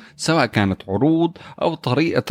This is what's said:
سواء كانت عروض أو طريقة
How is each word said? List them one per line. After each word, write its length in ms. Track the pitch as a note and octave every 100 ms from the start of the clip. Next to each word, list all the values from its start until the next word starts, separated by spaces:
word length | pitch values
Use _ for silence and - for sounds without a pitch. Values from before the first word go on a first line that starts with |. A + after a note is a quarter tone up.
| - -
سواء 300 | - D#3+ A#2+
كانت 360 | A#2 G2 F#2 G2
عروض 500 | G2+ D3 E3 E3 - - -
أو 120 | E3+
طريقة 500 | D#3+ B2+ B2+ E3 B2+ -